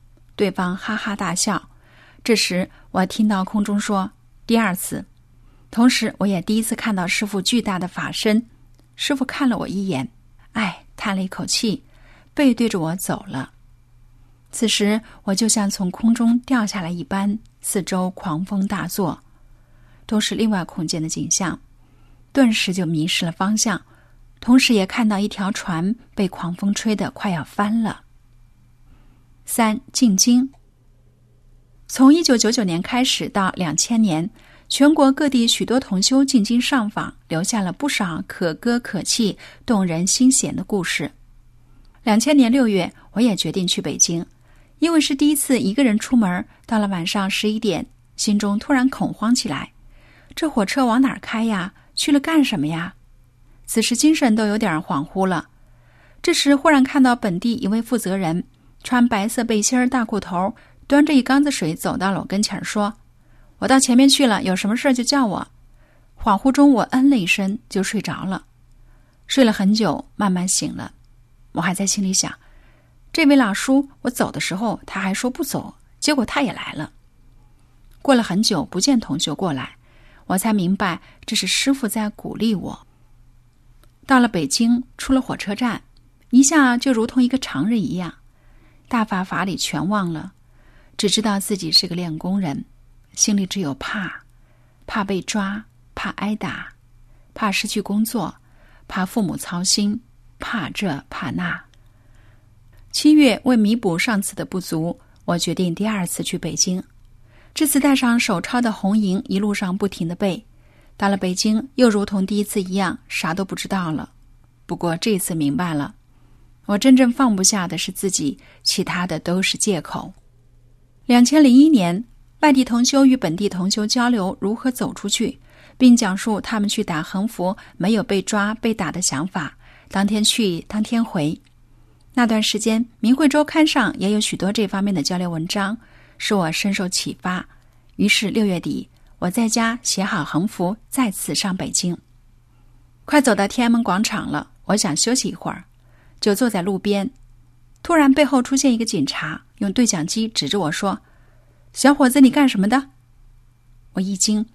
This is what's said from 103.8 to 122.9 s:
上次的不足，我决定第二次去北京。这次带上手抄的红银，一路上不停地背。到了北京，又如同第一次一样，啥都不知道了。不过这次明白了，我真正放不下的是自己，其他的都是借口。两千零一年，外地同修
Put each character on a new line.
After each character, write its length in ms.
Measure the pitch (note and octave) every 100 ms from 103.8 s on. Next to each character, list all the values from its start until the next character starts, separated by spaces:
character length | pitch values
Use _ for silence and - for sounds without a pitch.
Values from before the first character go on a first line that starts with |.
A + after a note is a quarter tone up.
| G3 E3
上 220 | - G3+
次 120 | -
的 120 | - E3
不 120 | F#3
足， 400 | - D#3+ E3+ - - _ -
我 120 | F3
决 160 | -
定 220 | E3 F3+ E3
第 100 | G#3+
二 220 | G#3 F3
次 160 | -
去 140 | - F3
北 180 | E3 D#3+
京。 260 | F#3+ F#3 - - - - - - -
这 140 | - D4+
次 100 | C#4
带 160 | C#4+
上 240 | C4+ A#3+ A#3
手 220 | - E3+
抄 220 | - B3
的 100 | A#3
红 260 | F#3+ F#3+ A3
银， 240 | G3+ F#3+ -
一 100 | F#3+
路 160 | G#3
上 240 | G3 F#3 F#3+
不 80 | G3+
停 220 | - E3
地 80 | F3
背。 260 | G3+ - - - - _ _ -
到 140 | G3
了 60 | G3
北 200 | F#3 F#3
京， 340 | G#3+ G#3+ C4+ -
又 120 | A#3+
如 160 | G3+
同 220 | G3+ G3+ F#3+
第 140 | G#3
一 40 |
次 160 | G#3 G#3
一 140 | F#3
样， 240 | G3 F#3 D#4 -
啥 240 | - F3+
都 140 | F#3+ F#3+
不 80 |
知 140 | F#3 -
道 240 | F#3+ E3+
了。 180 | D3+ - _ - _ _ _ -
不 100 | E3+
过 220 | F3 E3
这 180 | A#3 F#3+
次 160 | - E3
明 200 | C#3+ C#3+
白 160 | F3
了， 220 | D3+ E3+ - _ _ _ _ _ _ -
我 100 | G3+
真 200 | C4+ B3+
正 160 | B3
放 240 | B3 B3+ G3
不 80 |
下 240 | F#3 G3+ F3
的 100 | E3
是 140 | -
自 180 | - G3
己， 260 | - C#3+ - - -
其 200 | - -
他 220 | F3 F3+ F3+
的 140 | D#3
都 200 | - F3+
是 200 | F#3+ -
借 200 | G#3+ E3+
口。 320 | - - - - _ _ _ _ _ _ _ _ -
两 180 | A#3+
千 200 | B3 D#4
零 120 | C#4 B3+
一 140 | D#4
年， 340 | C4 E3+ F3+ - - _ _
外 120 | D4+
地 140 | C4 B3
同 180 | A#3
修 220 | B3